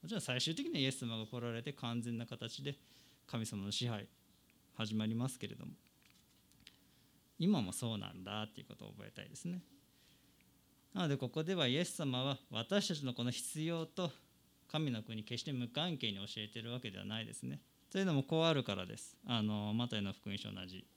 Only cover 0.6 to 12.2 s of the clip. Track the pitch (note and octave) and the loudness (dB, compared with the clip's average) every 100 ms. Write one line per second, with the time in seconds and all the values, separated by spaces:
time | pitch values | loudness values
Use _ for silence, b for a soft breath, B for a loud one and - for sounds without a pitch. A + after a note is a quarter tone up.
0.6 | C#4+ D4+ C3+ C3 A#2+ A2+ A2 B2 A#2+ A#2 | 0 2 2 2 -2 -4 -4 -2 -2 -2
1.6 | B2 C#3 A#2+ A#2+ A#2 A#2 A#2 C3 A#2 - | -4 -4 -2 0 0 -2 -4 -4 -6 -4
2.6 | C#3 C#3 B B B B - A#2+ A2 G#2 | -4 -6 B B B B -4 -2 -2 -2
3.6 | G2 G#2 B2 A2 G2 _ _ - - - | -2 0 0 0 -6 _ _ -20 -20 -20
4.6 | _ - A2 A2 A2 A2+ B2+ - - - | _ -4 0 2 2 2 0 -2 -8 -8
5.6 | - - - _ - - - - _ - | -10 -12 -20 _ -20 -20 -20 -20 _ -20
6.6 | - B B B B B _ _ E3 G3+ | -20 B B B B B _ _ 6 6
7.6 | F#2+ - A#2+ A2 G2+ - F#2 G#2 G#2+ - | 4 0 -2 -2 -4 -8 -6 -4 -4 -8
8.6 | - - - G#2 G#2 - G2 - E3+ F3+ | -14 -12 -12 -12 -12 -12 -12 -8 -6 -6
9.6 | - - - B B B B B - - | -8 -20 -20 B B B B B -20 -20
10.6 | _ _ _ G3 E3+ C#3 B2 D3+ D#3+ F#3 | _ _ _ 0 2 4 2 0 0 4
11.6 | C3+ C3 F3 - D3 B2+ | 6 4 2 0 0 2